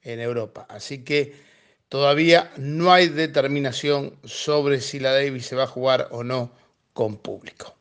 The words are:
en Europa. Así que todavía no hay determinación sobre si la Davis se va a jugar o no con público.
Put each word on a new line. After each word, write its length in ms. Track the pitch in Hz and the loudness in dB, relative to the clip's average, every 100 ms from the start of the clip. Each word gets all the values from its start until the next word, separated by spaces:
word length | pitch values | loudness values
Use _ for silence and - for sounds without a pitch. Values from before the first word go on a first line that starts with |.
en 180 | - 117 | -12 -8
Europa. 460 | 117 120 110 - - | -4 -4 -6 -12 -20
Así 340 | 107 - 139 | -18 -14 -14
que 320 | 127 147 143 - _ _ _ _ _ | -2 -2 -2 -8 _ _ _ _ _
todavía 640 | 131 143 147 165 170 175 - | 0 2 4 6 6 6 -8
no 340 | 139 151 175 | -6 0 6
hay 160 | 180 175 | 6 6
determinación 1080 | 151 160 147 135 143 139 120 147 143 139 - | 2 0 0 0 0 -2 -2 0 0 -2 -12
sobre 600 | - - - 147 143 135 | -16 -10 0 0 2 0
si 180 | 117 143 | -2 -4
la 120 | 131 | 0
Davis 340 | 135 139 131 123 | 2 0 -4 -8
se 100 | 127 | -4
va 60 | |
a 40 | 131 | -4
jugar 420 | 127 127 127 - | -2 0 0 0
o 140 | 117 | -6
no 280 | 120 127 123 _ _ _ _ | -4 -4 -4 _ _ _ _
con 240 | - 113 101 | -4 -4 -4
público. 580 | - 101 101 _ - - | -12 -12 -14 _ -20 -20